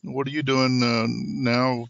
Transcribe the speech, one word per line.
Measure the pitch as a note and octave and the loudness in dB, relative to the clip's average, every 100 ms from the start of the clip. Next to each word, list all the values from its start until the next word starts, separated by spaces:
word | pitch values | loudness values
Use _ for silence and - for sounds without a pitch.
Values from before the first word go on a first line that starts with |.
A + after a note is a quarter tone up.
what | - C3 C3+ | -10 -6 -4
are | |
you | D3+ | -4
doing, | C3+ C3 C3 B2+ | 0 2 4 4
uh, | A#2+ A#2 A2+ | 2 2 0
now? | A#2 - C#3+ B2 A#2+ B2+ B2 A#2+ | -2 -4 -2 0 2 2 -2 -6